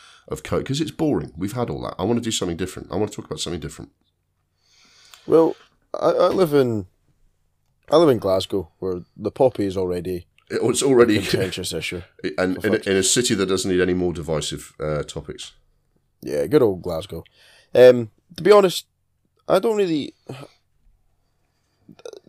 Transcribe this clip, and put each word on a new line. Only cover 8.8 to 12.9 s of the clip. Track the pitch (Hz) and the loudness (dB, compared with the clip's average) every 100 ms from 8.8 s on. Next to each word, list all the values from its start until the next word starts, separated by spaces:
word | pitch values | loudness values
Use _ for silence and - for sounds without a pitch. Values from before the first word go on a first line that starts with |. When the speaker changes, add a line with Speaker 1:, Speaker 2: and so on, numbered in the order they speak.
| 92 90 - - | -8 -8 -12 -10
Speaker 2:
the | 101 | -8
poppy | - 131 - 98 | 0 0 2 -4
is | 95 | -4
already | 92 90 87 90 - _ _ | -4 -4 -6 -8 -12 _ _
Speaker 1:
It, | 90 | -2
oh, | 113 | -2
it's | 123 | 0
already | 139 123 113 104 | 4 6 6 4
Speaker 2:
a | |
contentious | 90 113 95 92 87 | 0 -2 -2 -6 -8
issue | 82 - 90 - - | -8 -8 -10 -12 -10
Speaker 1:
<laughs> | 92 - | -8 -2
and | 92 90 | -2 -2
Speaker 2:
for | 107 | -2
Speaker 1:
in | |
a, | 107 | 0
Speaker 2:
folks. | |
Speaker 1:
in | 101 | 2